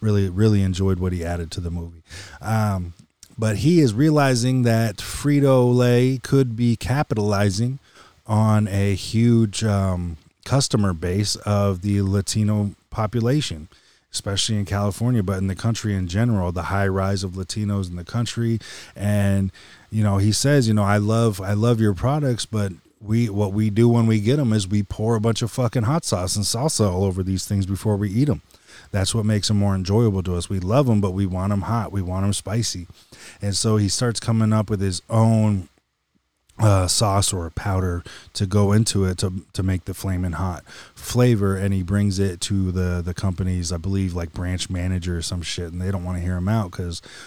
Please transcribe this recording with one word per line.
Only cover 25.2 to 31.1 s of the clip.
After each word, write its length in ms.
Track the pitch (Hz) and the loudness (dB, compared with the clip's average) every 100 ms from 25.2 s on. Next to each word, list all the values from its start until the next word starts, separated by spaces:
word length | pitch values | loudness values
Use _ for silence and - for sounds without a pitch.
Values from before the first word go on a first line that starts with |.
bunch 220 | 113 107 | 0 0
of 80 | 110 | -4
fucking 340 | - 120 131 | -2 -2 0
hot 200 | 107 160 | 0 0
sauce 300 | - 95 90 | 0 -2 -2
and 100 | 104 | -2
salsa 460 | 95 117 135 - 104 | -2 -2 -2 2 2
all 140 | 90 | 2
over 180 | 98 92 | 0 0
these 240 | 92 95 - | -2 -2 -2
things 180 | 101 | -2
before 320 | 95 95 110 101 | 0 -2 0 0
we 140 | 104 | 0
eat 180 | 107 147 | 0 0
'em. 140 | 80 _ _ _ - - | 0 _ _ _ -20 -6
That's 240 | 98 95 | -2 0
what 100 | 113 | 0
makes 240 | 107 107 - | 2 0 2
'em 100 | 104 | 2
more 180 | 101 95 | 2 0
enjoyable 480 | 92 107 117 95 | 2 2 4 2
to 100 | 90 | -2
us. 160 | 90 - | -4 -4
We 80 | 98 | -4
love 300 | 90 131 131 | 0 2 4
'em, 100 | 107 | 2
but 120 | 98 | 2